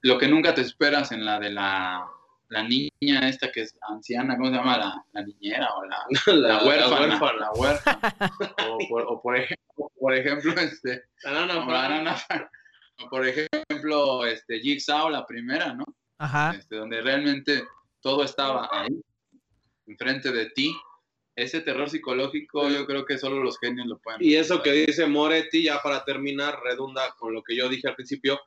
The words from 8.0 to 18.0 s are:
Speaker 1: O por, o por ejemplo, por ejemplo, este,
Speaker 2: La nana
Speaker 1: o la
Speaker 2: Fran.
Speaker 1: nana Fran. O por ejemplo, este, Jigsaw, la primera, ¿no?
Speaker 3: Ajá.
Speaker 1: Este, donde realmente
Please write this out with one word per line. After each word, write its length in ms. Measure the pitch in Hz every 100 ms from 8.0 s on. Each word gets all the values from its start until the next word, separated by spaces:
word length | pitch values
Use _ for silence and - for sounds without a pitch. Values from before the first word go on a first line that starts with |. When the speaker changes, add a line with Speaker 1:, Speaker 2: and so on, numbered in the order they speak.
| - - 196 - 202 - 220
Speaker 1:
O 80 | 226 202
por, 140 | 117 117
o 120 | 117
por 140 | 123 123
ejemplo, 540 | - 180 _ - 143 _
por 160 | 131
ejemplo, 380 | 131 131 143 147 170
este, 420 | 165 - 131 123 - _
Speaker 2:
La 80 | 143
nana 220 | 147 180
Speaker 1:
o 60 | 170
la 40 | 131
Speaker 2:
Fran. 240 | 127 135 156
Speaker 1:
nana 100 | 160 -
Fran. 320 | - 165 - - _ _ _ _
O 40 | -
por 160 | 131 135
ejemplo, 1000 | 147 156 302 311 208 151 151 143 127 117
este, 340 | 110 _ 117
Jigsaw, 480 | 127 143 - 147 160
la 140 | 143 -
primera, 460 | 117 120 147 175
¿no? 100 | 120 - - _ _
Speaker 3:
Ajá. 340 | 147 147 151 185
Speaker 1:
Este, 180 | - 110
donde 240 | 110 117
realmente 600 | 117 135 147 139 131 143 120 - _ _